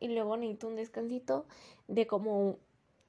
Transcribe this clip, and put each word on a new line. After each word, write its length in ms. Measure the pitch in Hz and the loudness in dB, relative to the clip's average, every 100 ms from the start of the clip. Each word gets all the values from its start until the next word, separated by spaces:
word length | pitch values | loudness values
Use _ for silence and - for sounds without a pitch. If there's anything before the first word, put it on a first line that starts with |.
y 80 | 240 | -4
luego 280 | 226 214 226 | 0 0 0
necesito 300 | 233 208 226 | -2 -6 -6
un 100 | 220 | -6
descansito 680 | 226 226 233 247 247 269 302 - - - - | -6 -6 -4 -4 -2 -2 -2 -14 -20 -18 -2
de 220 | 196 226 | 2 2
como 500 | 208 220 202 202 - _ _ _ _ | 2 2 4 4 2 _ _ _ _